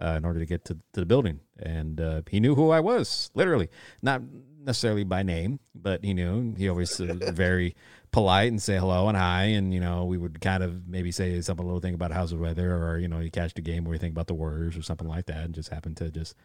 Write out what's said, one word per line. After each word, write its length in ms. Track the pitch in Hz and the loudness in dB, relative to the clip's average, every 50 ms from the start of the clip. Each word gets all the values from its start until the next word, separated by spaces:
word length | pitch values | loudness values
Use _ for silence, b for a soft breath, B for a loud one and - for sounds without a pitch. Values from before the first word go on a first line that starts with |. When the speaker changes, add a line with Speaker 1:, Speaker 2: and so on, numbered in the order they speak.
Speaker 1:
uh, 140 | 82 82 82 78 | -2 -2 0 0
in 60 | 78 | 0
order 120 | 85 85 82 | -2 -2 -2
to 60 | 82 | -2
get 180 | 78 87 78 - | -2 -4 -4 -4
to, 80 | - 82 80 - _ - | -6 -10 -10 -12 _ -4
to 80 | 101 | -2
the 60 | 87 | 2
building. 340 | 85 117 139 127 92 76 71 - _ _ - | 4 4 4 4 2 -2 -4 -10 _ _ -12
And, 420 | - 80 82 80 78 78 78 78 | -8 -6 -4 -4 -4 -4 -4 -2
uh, 220 | 80 80 80 78 78 - | -2 -2 -2 -4 -4 0
he 100 | - 101 | 2 4
knew 140 | 110 131 147 | 4 6 6
who 160 | 127 160 160 | 6 6 6
I 100 | 160 160 | 6 6
was, 500 | 156 202 247 226 - - - - - - - | 4 4 2 2 0 0 -2 -4 -6 -4 0
literally. 360 | - 185 185 160 120 85 78 B B B B B B - | 2 4 4 4 4 2 0 B B B B B B 0
Not 200 | 131 135 127 120 131 143 - 135 131 151 151 | 0 0 0 -2 -8 -14 -18 -20 -20 -20 -8
necessarily 440 | 143 135 120 - - 113 107 104 101 | -4 -2 -2 0 2 2 2 2 2
by 180 | 92 92 92 98 | 2 2 2 2
name, 380 | 92 85 82 85 104 143 139 - _ - | 2 0 0 0 -2 -2 -4 -8 _ -18
but 300 | - 85 98 92 85 101 | -6 -2 -2 -2 0 0
he 80 | 101 95 | 0 0
knew. 420 | 90 87 87 95 117 123 113 107 | 0 0 0 0 0 0 -2 -2
He 140 | 92 98 95 | 0 0 0
always, 320 | 90 87 87 85 - - | 2 0 0 -2 -2 -4
uh, 60 | 92 87 85 90 | -4 -4 -4 -2
Speaker 2:
<laughs> 80 | 92 | -2
Speaker 1:
very 480 | 92 85 82 95 90 92 90 90 87 - B B B B B B _ - | -2 0 2 2 4 4 2 2 0 -2 B B B B B B _ 2
polite 360 | 107 107 95 92 98 107 123 | 4 6 6 6 6 6 4
and 120 | 117 104 | 2 0
say 160 | - - 98 92 | 0 0 0 2
hello 300 | 92 95 92 90 95 107 | 2 2 4 4 4 4
and 80 | 107 | 4
hi. 280 | 95 90 90 90 90 98 | 4 2 2 2 2 2
And, 280 | 107 110 104 95 95 92 | 2 2 2 2 2 0
you 80 | 92 | 0
know, 240 | 87 87 87 87 90 | 0 0 0 0 0
we 140 | 90 92 90 | -2 -2 -2
would 220 | 87 85 78 80 - | -4 -6 -6 -4 -2
kind 200 | 95 95 92 92 | 0 0 2 0
of 240 | 87 85 90 90 | -2 -4 -6 -8
maybe 240 | 87 90 92 90 87 87 | -8 -6 -4 -4 -4 -2
say 280 | - 95 90 87 87 | -2 -2 0 0 -2
something, 240 | 82 - 92 80 90 | -2 -2 -4 -4 -2
a 20 | |
little 140 | 90 90 90 | -2 -2 -2
thing 140 | 87 92 87 | -2 -2 -2
about 180 | 82 90 82 80 | -2 -2 -2 -2
how's 180 | 92 90 80 | -2 -2 -2
the 60 | 85 | -2
weather, 380 | 80 85 82 82 85 90 90 90 | -2 -2 -2 -2 0 0 0 0
or, 220 | 85 82 82 82 82 | 0 0 0 -2 -2
you 100 | 87 87 | -2 -2
know, 120 | 82 82 | -2 -4
you 100 | 82 82 | -4 -4
catch 240 | - 87 85 82 - | -4 -4 -4 -4 -4
the 80 | - 80 | -6 -6
game, 220 | 82 82 85 85 | -4 -4 -4 -2
what 80 | 82 82 | -4 -4
do 20 | |
you 60 | 80 | -4
think 120 | 90 85 80 | -4 -4 -4
about 140 | 85 82 | -4 -4
the 80 | - 87 | -4 -4
Warriors 420 | 78 80 78 76 80 82 82 85 | -4 -4 -4 -4 -4 -4 -4 -4
or 60 | 80 76 | -6 -6
something 260 | - 82 - 82 80 | -8 -8 -6 -6 -6
like 180 | 80 87 95 | -6 -6 -6
that. 180 | - 78 80 80 | -6 -6 -6 -6
And 100 | 85 80 | -6 -8
just 160 | 80 78 - | -8 -10 -8
happened 260 | 82 78 - 82 80 - | -10 -10 -8 -10 -8 -6
to 120 | 85 80 | -8 -6
just, 240 | 76 80 80 - - _ _ | -6 -8 -8 -10 -12 _ _